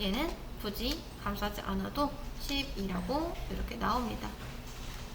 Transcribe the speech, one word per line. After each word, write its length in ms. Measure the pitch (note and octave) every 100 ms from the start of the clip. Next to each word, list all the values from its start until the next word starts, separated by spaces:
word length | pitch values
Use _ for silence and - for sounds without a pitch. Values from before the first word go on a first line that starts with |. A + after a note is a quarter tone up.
얘는 320 | F#3+ A3 E4 E4+ - -
굳이 400 | G#3 G3+ B3 E4 - -
감싸지 360 | G#3 G3+ G#3 -
않아도 500 | - G3 G3 C#4 C#4+ - - -
십이라고 960 | - C#4 B3+ - F#3+ F3+ F3+ C#4+ E4+ F4 -
이렇게 240 | F#3+ -
나옵니다. 540 | - G3 B3 A3+ G#3 G#3 - - - - - - - -